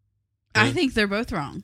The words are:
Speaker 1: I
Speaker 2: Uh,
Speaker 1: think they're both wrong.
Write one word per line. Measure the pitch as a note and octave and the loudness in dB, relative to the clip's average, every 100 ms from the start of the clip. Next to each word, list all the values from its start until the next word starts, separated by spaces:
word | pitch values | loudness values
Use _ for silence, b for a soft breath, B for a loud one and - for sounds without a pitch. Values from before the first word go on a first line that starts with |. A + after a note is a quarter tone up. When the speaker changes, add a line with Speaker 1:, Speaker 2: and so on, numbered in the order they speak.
| _ _ _ _ _ A3 | _ _ _ _ _ 2
Speaker 1:
I | A#3+ | 2
Speaker 2:
Uh, | |
Speaker 1:
think | F4+ C#4 | 2 0
they're | A#3 G3+ | 2 0
both | G3+ B3 | 0 -4
wrong. | F#3 C#3 - | -6 -6 -10